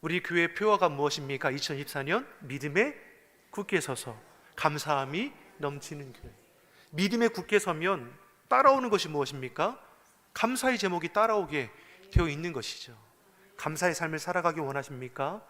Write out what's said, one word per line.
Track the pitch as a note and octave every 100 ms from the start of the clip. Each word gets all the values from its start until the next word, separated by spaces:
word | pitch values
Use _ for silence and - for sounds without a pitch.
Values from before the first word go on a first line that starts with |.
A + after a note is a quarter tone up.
우리 | D#3 F3
교회의 | - F3 E3+
표어가 | - G#3+ G3+ F3+
무엇입니까? | C#3+ D3 C#3+ C#3 C#3 -
이천이십사 | C#3 - C#3 C#3+ C#3+
년 | C3+ G3+ C#4 -
믿음에 | C3 C#3 C#3+ D3+ C4 - - - _ _ _
굳게 | - G3 F3
서서 | - B2+ - A2 - - -
감사함이 | - D#3 D3 D#3 C#3+ C3 D#3 C4+ - - -
넘치는 | D3 C#3+ - D3+ C#3
교회. | A#2+ B2 G#2+ _ _ _ _ -
믿음에 | D3 F#3+ A#3 A#3
굳게 | A3 - G#3
서면 | F#3+ D#3+ F3 F#3+ A#2+ - - _ _
따라오는 | B3+ C#4 C4+ B3
것이 | G3+ D3+
무엇입니까? | D3 C3+ C#3 B2+ - F3 C4 - - _ _ _
감사의 | - A#3 B3+ C4 A#3+
제목이 | F#3+ F3 -
따라오게 | G#3+ A3+ G#3+ E3+ D3 B2 - - - -
되어 | - E3
있는 | C#3+ E3+
것이죠. | C#3+ A2 - - A2+ - _ _ _ - -
감사의 | - D#3 F3+
삶을 | D#3 E3 D#3
살아가기 | - F3+ E3+ D#3+
원하십니까? | C#3+ C#3 C3 C3 B2+ - C#3 G3+ -